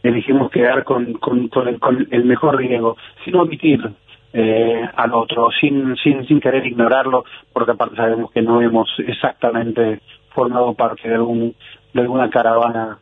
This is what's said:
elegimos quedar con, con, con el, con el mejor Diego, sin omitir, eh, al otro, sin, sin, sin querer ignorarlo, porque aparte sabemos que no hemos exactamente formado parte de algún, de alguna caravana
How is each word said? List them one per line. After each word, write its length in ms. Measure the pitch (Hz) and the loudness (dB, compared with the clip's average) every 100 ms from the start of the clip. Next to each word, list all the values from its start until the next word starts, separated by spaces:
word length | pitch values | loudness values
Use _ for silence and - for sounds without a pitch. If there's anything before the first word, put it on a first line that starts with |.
elegimos 480 | 120 120 123 135 131 | 2 0 0 0 0
quedar 340 | 123 120 135 | 2 2 0
con, 280 | - 127 120 | 0 -2 -2
con, 340 | 113 113 123 117 | -6 -2 -2 0
con 200 | 131 123 | -2 -2
el, 100 | 117 | -2
con 280 | - 127 - | 0 0 0
el 140 | 120 | 2
mejor 320 | 123 123 160 139 | 2 2 2 0
Diego, 380 | 127 120 113 117 - - | 0 0 0 -2 -14 -16
sin 120 | - 180 | -2 0
omitir, 440 | 165 156 160 131 107 101 _ - _ | 0 0 2 2 -2 -12 _ -20 _
eh, 500 | 120 110 110 117 117 117 | -2 2 2 2 0 -4
al 180 | - 117 | -2 0
otro, 360 | 117 113 117 117 - | 0 -2 0 0 2
sin, 360 | 147 139 131 123 | 0 0 -2 0
sin, 280 | 151 135 127 | 0 0 2
sin 140 | 147 | 2
querer 240 | 127 131 | 4 0
ignorarlo, 600 | 123 120 117 131 131 127 - - _ | -2 0 2 2 2 -2 -2 -20 _
porque 200 | 123 113 | -2 -2
aparte 240 | 113 117 - | 0 -2 0
sabemos 340 | 113 113 113 | 0 0 -2
que 100 | 120 | -2
no 220 | 113 117 | 2 2
hemos 260 | 117 113 113 - - | 2 2 0 -4 -6
exactamente 920 | 113 143 - 120 117 117 113 113 107 - - _ | -4 -4 -2 -2 -2 -4 -2 -2 -2 -12 -20 _
formado 400 | - 120 120 123 | -4 -2 0 -2
parte 340 | 110 117 117 117 | 0 -2 -2 -4
de 80 | 113 | -2
algún, 380 | 117 117 117 - - - _ | 0 -2 -4 -6 -20 -20 _
de 80 | 127 | -2
alguna 300 | 123 127 120 | 0 0 0
caravana 680 | 123 113 117 120 113 113 104 | 2 2 2 0 -2 -6 -10